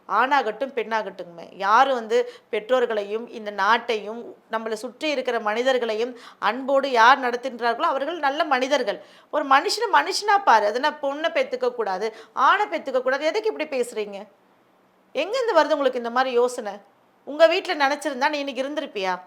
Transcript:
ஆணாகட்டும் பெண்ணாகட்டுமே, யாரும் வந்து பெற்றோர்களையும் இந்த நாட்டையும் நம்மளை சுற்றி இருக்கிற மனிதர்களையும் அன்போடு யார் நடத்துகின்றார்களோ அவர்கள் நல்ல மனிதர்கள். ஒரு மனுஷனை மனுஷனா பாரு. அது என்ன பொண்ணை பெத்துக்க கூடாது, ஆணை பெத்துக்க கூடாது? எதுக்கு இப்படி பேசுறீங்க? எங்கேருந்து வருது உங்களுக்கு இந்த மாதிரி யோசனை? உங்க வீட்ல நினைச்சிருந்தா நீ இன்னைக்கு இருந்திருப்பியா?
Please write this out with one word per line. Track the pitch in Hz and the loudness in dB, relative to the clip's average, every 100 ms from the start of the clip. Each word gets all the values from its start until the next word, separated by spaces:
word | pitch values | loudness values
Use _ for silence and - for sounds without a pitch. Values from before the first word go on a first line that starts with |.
| - | -4
ஆணாகட்டும் | 202 262 285 220 208 269 | 0 2 2 0 -6 -6
பெண்ணாகட்டுமே, | 254 214 220 196 185 170 170 175 | -6 -4 -4 -6 -12 -16 -16 -18
யாரும் | 180 196 226 277 | -4 4 6 6
வந்து | 254 220 240 240 - - | 2 0 0 0 -8 -6
பெற்றோர்களையும் | 214 208 254 240 214 202 220 240 | -6 0 0 2 -2 -4 -6 -8
இந்த | 233 208 | -12 -8
நாட்டையும் | 202 196 233 233 220 202 233 220 - - | -2 2 2 2 -4 -4 -12 -14 -18 -8
நம்மளை | 220 226 | -6 -4
சுற்றி | 214 240 - 311 | -8 -8 -6 -4
இருக்கிற | 269 247 233 | -2 -2 -2
மனிதர்களையும் | 214 220 262 254 233 214 247 247 - - | -2 0 2 2 0 -2 -4 -8 -18 -4
அன்போடு | 190 247 262 269 277 | -4 -2 0 2 2
யார் | 240 233 269 | 6 8 6
நடத்துகின்றார்களோ | 247 240 262 226 233 233 330 | 2 -4 -6 -4 -2 0 0
அவர்கள் | 269 277 339 | -2 -4 -2
நல்ல | 277 294 | -2 0
மனிதர்கள். | 330 254 269 285 202 180 - - - | 0 0 2 0 0 -6 -10 -20 -6
ஒரு | 294 277 | -4 4
மனுஷனை | 269 370 - 453 | 4 4 -2 2
மனுஷனா | 302 330 381 415 403 392 | 2 2 -2 2 2 6
பாரு. | 226 208 | 4 4
அது | 233 | 0
என்ன | 294 294 | -2 -2
பொண்ணை | 277 285 330 | -6 -2 -2
பெத்துக்க | 320 254 247 247 240 | -2 -2 -2 -4 -4
கூடாது, | 202 185 220 - - | -4 -4 -6 -8 -10
ஆணை | - 285 381 415 | 2 4 4 0
பெத்துக்க | 311 262 247 | -4 -2 -2
கூடாது? | 254 269 311 | 0 0 0
எதுக்கு | 415 440 | 0 -4
இப்படி | 285 302 254 | -4 -4 -4
பேசுறீங்க? | 240 220 208 196 214 _ _ _ _ _ _ _ _ | -4 -6 -8 -10 -16 _ _ _ _ _ _ _ _
எங்கேருந்து | - 349 523 466 339 | -6 -2 -2 2 4
வருது | 294 | 4
உங்களுக்கு | 302 262 247 | 2 0 0
இந்த | 233 | -4
மாதிரி | 240 262 240 | -2 0 2
யோசனை? | 247 247 208 208 - _ _ _ | 0 -2 -10 -12 -18 _ _ _
உங்க | - 294 320 | -6 4 6
வீட்ல | 370 359 302 269 | 4 -2 0 0
நினைச்சிருந்தா | 285 302 247 294 | 0 -4 -2 -2
நீ | 294 | -2
இன்னைக்கு | 277 247 | -6 -6
இருந்திருப்பியா? | 269 302 294 208 190 180 | -6 -6 -6 -4 -4 -4